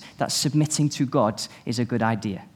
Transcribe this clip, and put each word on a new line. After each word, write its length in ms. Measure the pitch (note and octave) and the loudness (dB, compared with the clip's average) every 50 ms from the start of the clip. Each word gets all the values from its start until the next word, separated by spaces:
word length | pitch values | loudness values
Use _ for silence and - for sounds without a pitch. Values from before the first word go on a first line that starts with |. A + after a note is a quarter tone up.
| - - - | -6 -8 -6
that 140 | - - - | -4 -4 -2
submitting 560 | - - - C#3+ C3+ D3+ D3 D3 - - D3 D3 | 0 0 0 2 2 2 2 2 2 0 0 0
to 160 | - - C#3 | 0 0 -2
God 360 | B2 - C#3 G#2+ A2 G#2+ - - - - - - | 0 2 2 2 2 0 -2 -8 -12 -14 -10 -8
is 140 | - A2 B2 | -4 -2 -2
a 40 | A#2 | -2
good 200 | - B2 A2+ A2+ | 0 0 2 2
idea 400 | A2+ A2+ G2 A2+ G#2 F#2 - - - - | 2 0 0 -2 -4 -6 -8 -10 -16 -20